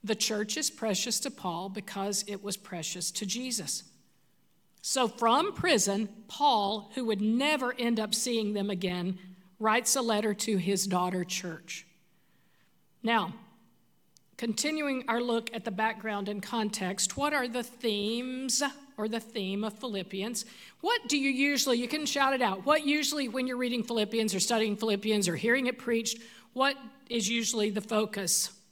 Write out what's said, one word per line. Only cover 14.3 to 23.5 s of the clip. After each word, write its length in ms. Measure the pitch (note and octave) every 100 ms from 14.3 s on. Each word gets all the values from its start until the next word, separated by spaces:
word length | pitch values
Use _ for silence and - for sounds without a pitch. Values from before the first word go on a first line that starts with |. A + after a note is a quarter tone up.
| -
continuing 680 | A#3 A3 D4 D#4 D4 C4 A#3
our 120 | A#3
look 340 | A#3+ A#3 A3+
at 100 | A#3
the 60 | -
background 580 | F#3+ A3 A3 A3 G3+ G3+
and 140 | G#3
context, 760 | F#3+ A#3 G#3+ G#3+ F#3 G3 - -
what 160 | C#4+
are 140 | D4 B3
the 160 | A#3+
themes 1000 | A#3+ - A#3 G#3 G3+ A#3 B3+ B3+ C4 - C#4+ - - -
or 100 | A3
the 140 | A3+
theme 420 | A3+ - F#3+ G3
of 160 | G#3+ G#3
Philippians? 680 | C4 G3+ F#3 F#3+ G#3 A#3 - - - -
What 280 | F4 A#4+ A#3
do 80 | C#4+
you 140 | C4+
usually, 480 | C4 C#4+ C#4+ - A#3+
you 80 | A#3+
can 180 | D4+
shout 300 | D4 C#4+ C4+
it 80 | C4+
out, 240 | A#3 F#3+ G3+
what 180 | D#4
usually 440 | D4 D4+ C#4+ D4 C4
when 180 | A#3+
you're 100 | B3+